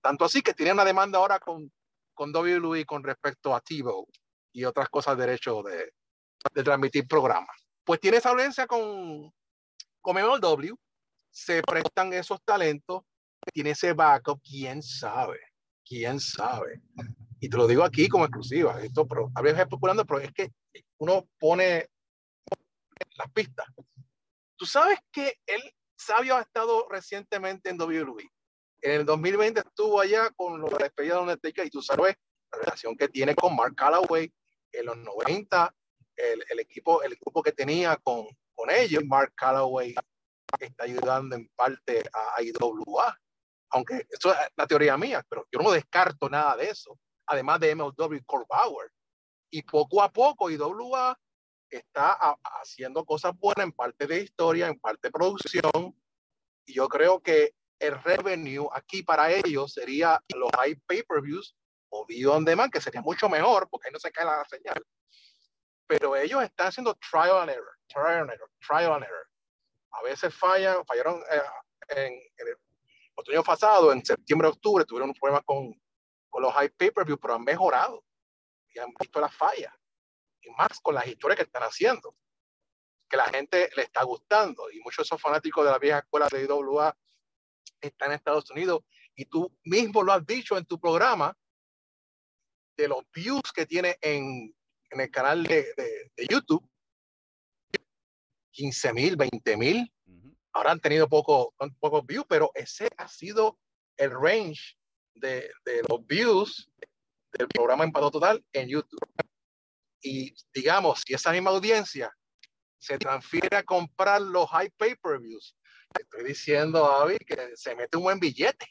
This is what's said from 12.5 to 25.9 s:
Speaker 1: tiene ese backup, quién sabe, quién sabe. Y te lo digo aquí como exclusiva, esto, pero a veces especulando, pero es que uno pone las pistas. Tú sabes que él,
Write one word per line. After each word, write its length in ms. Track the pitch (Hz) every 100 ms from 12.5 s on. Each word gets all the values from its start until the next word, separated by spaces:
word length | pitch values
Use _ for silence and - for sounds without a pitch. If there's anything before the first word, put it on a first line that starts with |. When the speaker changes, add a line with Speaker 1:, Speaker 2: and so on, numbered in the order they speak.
| 202 160 147 - 185 _ _ _ _ -
Speaker 1:
tiene 160 | 151 147
ese 240 | 147 175
backup, 480 | 160 156 135 135 143
quién 400 | _ 139 131 139
sabe, 580 | 135 - 113 123 127 82 _ _ _ _ _
quién 340 | 123 117 135
sabe. 640 | - - - 120 - 117 _ - 113 - - -
Y 100 | 120
te 80 | 113
lo 100 | 117
digo 160 | 123
aquí 260 | 170 120 190
como 160 | 190 151
exclusiva, 560 | 113 113 147 147 -
esto, 260 | 113 143 147
pero 240 | - 113 117
a 80 |
veces 160 | 139 160
especulando, 440 | 185 160 185 208 202
pero 140 | 143
es 120 | 139
que 180 | - 190 _ _ - _ _
uno 320 | 156 190 185 _
pone 500 | 156 175 185 170 - _ _ _ _ _ - - _ _ _ _ - -
las 160 | -
pistas. 360 | 214 180 - - - - - - _ _ _ _ _
Tú 100 | 185
sabes 320 | 277 349 392 _
que 280 | - 277 - -
él, 160 | 208 294 _ _